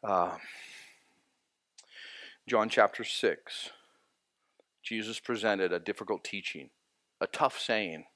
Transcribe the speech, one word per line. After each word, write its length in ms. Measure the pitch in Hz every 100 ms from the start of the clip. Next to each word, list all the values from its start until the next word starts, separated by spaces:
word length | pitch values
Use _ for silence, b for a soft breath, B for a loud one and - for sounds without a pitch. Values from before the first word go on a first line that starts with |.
Uh, 380 | 107 95 87 - B B B B B B B B B B _ _ _ - - B B B B B -
John 220 | 117 107
chapter 340 | - 104 -
six, 680 | 113 - 107 78 - - - b b b b b _ _ _ _ _ _
Jesus 380 | - 113 107 113
presented 540 | - 117 110 101 92
a 80 | 87
difficult 420 | 85 101 104 98
teaching, 480 | - 101 - 80 67 _ _ _ _ _
a 60 | -
tough 320 | - 139 -
saying. 460 | - 110 98 80 -